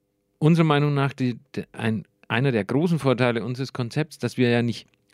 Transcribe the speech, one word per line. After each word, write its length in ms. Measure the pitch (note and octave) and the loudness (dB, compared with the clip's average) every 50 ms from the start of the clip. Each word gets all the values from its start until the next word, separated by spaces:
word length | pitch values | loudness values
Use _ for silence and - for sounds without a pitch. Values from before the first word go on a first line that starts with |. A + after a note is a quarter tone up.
| _ _ _ _ _ _ _ _ | _ _ _ _ _ _ _ _
unserer 260 | D3+ D3+ E3+ E3 E3 | 4 4 4 4 4
Meinung 280 | D#3 D3 C#3+ D3 D3 | 4 2 2 2 0
nach 200 | C#3+ C#3 C#3 C3 | 0 0 -2 -2
die, 260 | - - B2+ B2 A2+ - - _ - | -2 -2 -4 -4 -4 -6 -12 _ -12
die, 100 | G#2+ - - | -10 -10 -10
ein, 320 | - - A2+ A2+ A2 G2+ - _ _ _ _ | -8 -4 -2 -2 -2 -4 -6 _ _ _ _
einer 240 | - A2+ A2+ B2 C#3 | -4 -2 0 0 2
der 140 | A#2+ G#2 F#2+ | 0 0 0
großen 340 | - A2+ C#3+ E3+ F3+ E3+ C#3+ | 0 0 0 2 2 0 0
Vorteile 460 | - C3+ B2 A2+ B2+ A#2+ A#2 A#2 F#2+ | 2 0 2 2 2 0 0 -2 -4
unseres 280 | B2 B2 B2 C3+ - | -6 -6 -8 -10 -8
Konzepts, 460 | - - A#2+ A2 - D3 D#3 - - - | -8 -8 -8 -4 -4 -4 -6 -6 -6 -8
dass 200 | B2 A#2 - B2+ | -8 -6 0 0
wir 120 | B2 A#2+ | 2 2
ja 120 | A#2+ A#2+ | 4 2
nicht 260 | A#2+ A#2 A2 - - _ _ _ _ _ | 2 0 -4 -6 -12 _ _ _ _ _